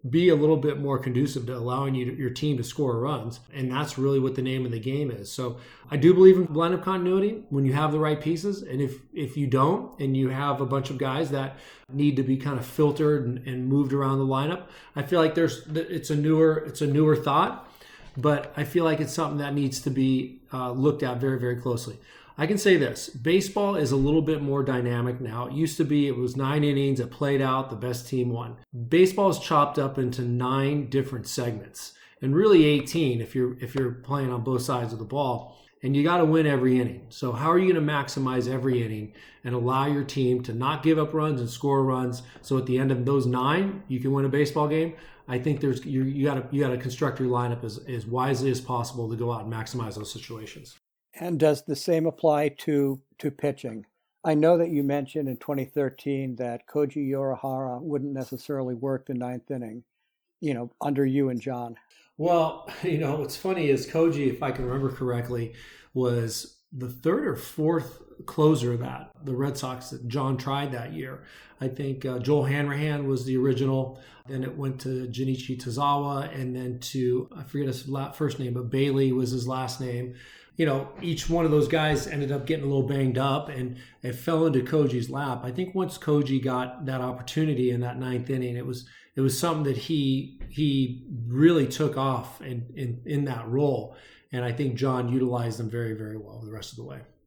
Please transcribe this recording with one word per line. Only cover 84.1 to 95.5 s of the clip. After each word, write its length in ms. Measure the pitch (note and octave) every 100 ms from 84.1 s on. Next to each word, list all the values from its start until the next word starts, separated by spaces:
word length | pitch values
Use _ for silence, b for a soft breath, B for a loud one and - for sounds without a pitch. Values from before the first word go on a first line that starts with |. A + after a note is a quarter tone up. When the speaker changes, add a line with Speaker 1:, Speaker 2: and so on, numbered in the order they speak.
Speaker 1:
fell 320 | A#2+ - D#3+ D#3+
into 160 | C3
Koji's 480 | B2 D#3 C#3 B2 A#2+
lap. 320 | C3+ C#3+ B2
I 80 | B2
think 240 | B2 F#3 F#3+
once 220 | F3+ -
Koji 440 | - D3 C3+ C3+
got 440 | B2+ B2+ B2+ - C#3
that 160 | C3
opportunity 720 | B2+ B2 B2 D#3 D#3 C3 B2+
in 100 | A#2+
that 180 | B2 B2+
ninth 300 | B2+ B2 B2
inning, 260 | C3+ B2 A#2+
it 100 | B2+
was, 220 | B2 - B B -
it 40 |
was 160 | C3+ C3
something 260 | E3+ D#3+ C#3+
that 120 | A#2
he, 640 | - D#3 C#3 C3+ C3+ - -
he 560 | - D3+ C#3 B2+ B2 - B2 A#2
really 400 | B2+ E3 E3 B2
took 300 | - D3+ C3+
off 420 | C3+ B2 - -
in, 260 | C3 A#2+ A#2+
in, 280 | - B2+ A#2+ C#3+
in 200 | C#3+ C#3
that 200 | A#2+ A2+
role. 480 | B2+ C#3+ B2 G#2+ B B B B
And 140 | B2+ B2
I 80 |
think 220 | A#2+ C#3 A#2
John 340 | C3+ B2+ A#2+
utilized 500 | B2+ B2+ B2 A#2